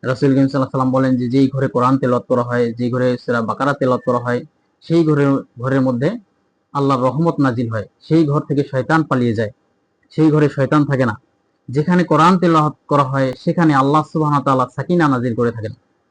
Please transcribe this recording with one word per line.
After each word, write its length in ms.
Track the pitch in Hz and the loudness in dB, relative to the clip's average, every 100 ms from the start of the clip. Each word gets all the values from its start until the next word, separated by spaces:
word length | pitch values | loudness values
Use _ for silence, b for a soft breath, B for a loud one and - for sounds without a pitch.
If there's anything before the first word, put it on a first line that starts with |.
রাসূল 320 | 120 127 143 135 | -4 0 2 2
করিম 120 | 135 | 2
সাল্লাল্লাহু 100 | 139 | 0
আলাইহি 140 | 131 | -4
সাল্লাম 200 | 135 131 | -2 -2
বলেন 260 | 131 131 127 | 0 0 0
যে, 120 | 123 | 0
যেই 180 | 131 135 | 0 0
ঘরে 200 | 131 131 | 0 -2
কোরআন 300 | - 123 135 | 0 0 0
তেলাওয়াত 280 | 135 123 - | 0 -2 0
করা 160 | 123 | -2
হয়, 300 | 120 120 120 | -2 -2 -2
যেই 180 | 113 120 | -2 -4
ঘরে 260 | 123 127 123 - | -2 -2 -2 -4
সূরা 160 | 117 | -4
বাকারা 320 | 110 107 135 | -2 -2 -2
তেলাওয়াত 280 | 143 131 123 - | 0 0 0 0
করা 120 | 120 | -2
হয়, 280 | 120 123 - _ _ _ | -2 -6 -6 _ _ _
সেই 220 | - 165 | -2 0
ঘরের, 400 | 156 147 143 139 - - | 2 2 2 0 -4 -10
ঘরের 220 | 123 135 | -2 0
মধ্যে 300 | 131 120 147 233 _ _ _ _ _ | 0 0 -4 -6 _ _ _ _ _
আল্লাহর 300 | 143 139 135 | -2 0 2
রহমত 360 | 127 147 165 156 | 0 0 -2 0
নাজিল 300 | 139 117 117 | 0 0 -4
হয়, 180 | 110 98 _ | -6 -8 _
সেই 260 | - 156 151 | 0 2 2
ঘর 140 | 143 | 0
থেকে 220 | 147 143 139 | -2 -4 -2
শয়তান 320 | 135 127 160 | -4 0 0
পালিয়ে 300 | 151 135 120 | 0 0 0
যায়, 180 | 110 107 - _ _ _ _ _ | -2 -4 -8 _ _ _ _ _
সেই 220 | - 156 | 0 2
ঘরে 180 | 147 147 | 4 0
শয়তান 360 | 143 131 151 143 | 0 0 0 0
থাকে 200 | 139 123 | 0 -2
না। 140 | 107 _ _ _ _ - | -4 _ _ _ _ -8
যেখানে 340 | 123 151 180 | -4 0 0
কোরআন 360 | 175 151 165 185 | 2 4 4 4
তেলাওয়াত 340 | 175 160 151 147 _ | 2 2 0 -4 _
করা 160 | 143 | 0
হয়, 300 | 135 135 135 127 | 0 0 -2 -2
সেখানে 340 | - 170 165 | -4 0 2
আল্লাহ 300 | 139 139 151 151 | 2 2 0 0
সুবহানাহু 280 | 165 151 143 | -2 0 0
ওয়া 40 | 139 | 0
তাআলা 240 | 131 123 - | 0 -2 -6
সাকিনা 320 | - 175 156 | -2 0 2
নাজিল 280 | 131 123 113 | 0 -2 -2
করে 160 | 120 | -2
থাকেন, 200 | 113 110 113 _ _ _ | -4 -10 -12 _ _ _